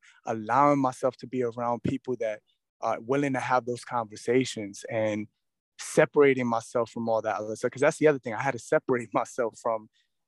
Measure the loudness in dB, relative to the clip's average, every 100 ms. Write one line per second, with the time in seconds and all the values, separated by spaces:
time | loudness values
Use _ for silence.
0 | -20 _ -6 -6 0 4 6 6 2 0
1 | -4 -4 -8 -4 -4 -2 -4 -2 -2 -4
2 | -4 -4 -4 -6 _ _ _ -6 -4 -2
3 | 0 0 0 -2 2 0 0 -6 -4 -6
4 | -6 -8 2 2 2 -4 -8 -10 -6 -2
5 | -2 -2 -6 _ _ _ _ -16 -2 2
6 | 4 6 6 6 0 -2 -2 -2 -2 -4
7 | -2 0 0 -4 -4 -4 -4 2 0 4
8 | 4 2 -2 -4 -4 -4 0 -2 0 -2
9 | 0 -2 -2 -2 -4 -2 -4 -4 -6 _
10 | _ _